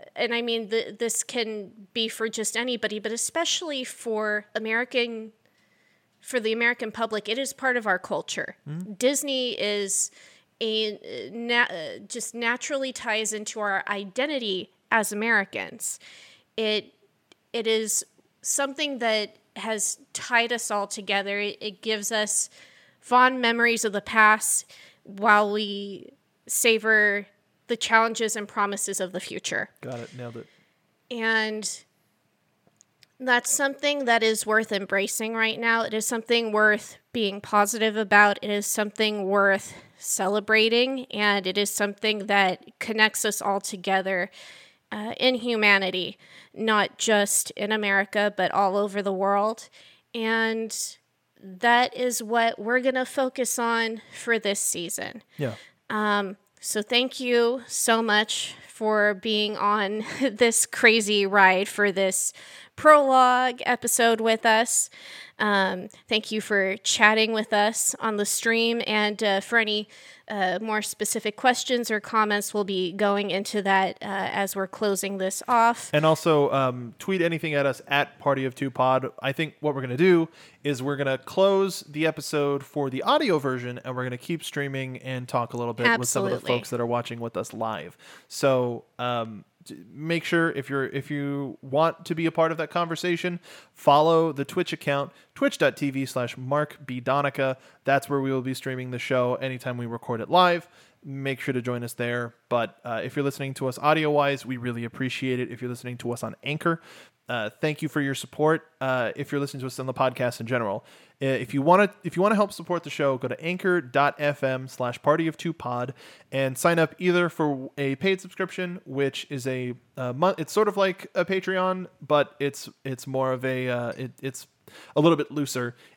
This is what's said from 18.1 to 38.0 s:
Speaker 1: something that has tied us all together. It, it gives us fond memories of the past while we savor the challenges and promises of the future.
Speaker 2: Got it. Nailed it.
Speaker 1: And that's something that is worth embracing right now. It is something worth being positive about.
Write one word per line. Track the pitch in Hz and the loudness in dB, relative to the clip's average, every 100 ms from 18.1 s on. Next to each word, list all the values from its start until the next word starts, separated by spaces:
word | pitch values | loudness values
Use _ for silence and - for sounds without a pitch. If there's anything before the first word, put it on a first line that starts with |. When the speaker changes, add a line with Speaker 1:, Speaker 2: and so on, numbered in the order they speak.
| _ _ _ | _ _ _
Speaker 1:
something | - - 269 269 294 262 | -4 -2 -2 -4 -4 -2
that | 233 220 208 _ _ - | 0 0 -2 _ _ -10
has | 214 214 - - _ | -6 -2 -4 -6 _
tied | - - 240 233 | -12 0 2 2
us | 233 - | -2 -4
all | 208 196 | -4 -4
together. | - 190 202 196 202 | -6 -2 -2 0 -4
It, | 208 - | -4 -6
it | 214 185 | -12 -8
gives | 220 214 202 | -4 -4 -2
us | 220 208 - - - - _ _ _ | -2 0 -2 -4 -10 -20 _ _ _
fond | - 247 254 262 | 2 6 6 4
memories | 233 233 233 226 | 0 4 2 2
of | 220 | -2
the | 202 | -4
past | - 220 214 214 - - - - - _ | 0 6 6 6 2 -2 -4 -16 -20 _
while | - 196 214 208 208 | -18 0 6 6 4
we | 214 202 202 202 190 - - _ _ - | 0 -4 -8 -10 -14 -18 -20 _ _ -6
savor | - 240 220 214 214 208 202 202 _ _ _ - | 0 2 2 4 4 4 2 -4 _ _ _ -6
the | 226 | -4
challenges | - 226 226 226 220 | 2 4 4 0 -2
and | 214 208 | -4 -6
promises | 220 202 202 - 196 | -2 -2 -2 -4 -4
of | 185 | -4
the | 185 | -6
future. | - - - 104 - _ | -8 -8 -6 -4 -6 _
Speaker 2:
Got | 131 120 | -12 -10
it. | 117 127 | -12 -12
Nailed | 120 117 | -12 -14
it. | - _ _ _ _ _ - | -16 _ _ _ _ _ -12
Speaker 1:
And | 240 226 220 214 214 202 - _ _ _ _ _ _ _ _ _ _ _ _ _ - | -4 0 0 -2 -4 -8 -10 _ _ _ _ _ _ _ _ _ _ _ _ _ -6
that's | 254 240 - | 2 2 2
something | - 277 277 285 285 | 0 0 0 -2 0
that | 240 233 | 2 4
is | 220 220 214 | 2 2 2
worth | 214 220 | 2 2
embracing | 196 196 196 202 - 220 | -2 0 0 0 -4 -4
right | 226 220 220 | 0 0 0
now. | 233 226 | 2 2
It | 220 | 0
is | 214 214 | -2 -2
something | 233 220 233 226 | -2 0 0 2
worth | 214 214 208 - - _ | 4 4 4 -2 -20 _
being | 240 202 202 | -2 -2 -4
positive | - 208 208 220 220 | 0 2 2 2 0
about. | 208 | 0